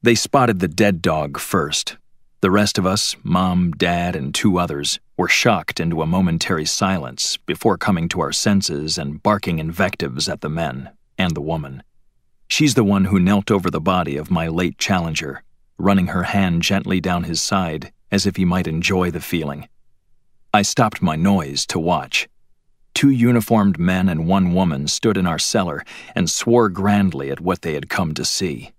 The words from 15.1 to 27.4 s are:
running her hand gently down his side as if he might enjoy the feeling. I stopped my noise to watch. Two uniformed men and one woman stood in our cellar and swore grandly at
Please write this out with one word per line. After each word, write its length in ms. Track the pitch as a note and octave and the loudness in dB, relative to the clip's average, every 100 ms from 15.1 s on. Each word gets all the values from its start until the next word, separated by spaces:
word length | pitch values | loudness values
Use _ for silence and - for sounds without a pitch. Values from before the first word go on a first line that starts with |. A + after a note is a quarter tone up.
| D2+ D2+ C#2 - _ _ _ | -4 -6 -12 -16 _ _ _
running 300 | F2+ G2 F2 | 2 2 0
her 160 | F#2 | -2
hand 380 | F2 G2+ F#2+ E2+ | 0 0 2 0
gently 400 | - G2 - F#2 | 0 -2 0 -2
down 220 | F2+ F2 | 0 -2
his 180 | E2+ E2 | -2 -4
side 500 | - G2+ F2 D#2 - _ _ | 0 0 0 -6 -10 _ _
as 140 | G2+ G2 | 0 0
if 100 | F#2 | 0
he 100 | F2+ | 0
might 220 | F2+ E2 | 0 -2
enjoy 440 | D#2+ E2+ F#2 F2+ | -2 0 0 0
the 80 | E2 | -2
feeling. 480 | - E2+ D2+ C#2+ C2+ _ _ _ _ _ _ _ _ | -4 -4 -4 -8 -14 _ _ _ _ _ _ _ _
I 80 | - | 0
stopped 400 | G3+ - A2 - | 2 0 0 0
my 140 | F2+ D#2 | -2 2
noise 500 | F#2+ G2 C#2+ C#2 - | 2 2 0 -6 -4
to 120 | F2+ | -2
watch. 500 | E2 E2 C2 - - _ _ _ _ _ _ | 0 -2 -2 -4 -6 _ _ _ _ _ _
Two 160 | - C#3+ | 2 4
uniformed 680 | C3 A#2 A#2+ G#2+ A2+ G2+ D#2+ | 6 4 4 4 4 4 2
men 300 | F2 F#2 F#2 | 0 2 0
and 200 | E2 D#2+ | 0 2
one 260 | G2 F#2 | 2 4
woman 340 | F2+ F#2 C#2+ D2 | 2 2 0 -4
stood 300 | - A2+ G2+ | -2 0 2
in 100 | F2+ | 0
our 120 | D#2 | -2
cellar 440 | - A2+ F2+ D2 - - - - | 0 0 -2 -6 -10 -20 -10 -4
and 140 | E2+ | -2
swore 400 | - - A#2+ A2 | -2 2 4 4
grandly 600 | F2+ G2 G#2 G2 D2 C#2 | 2 2 4 2 0 -6
at 120 | C#2 | -4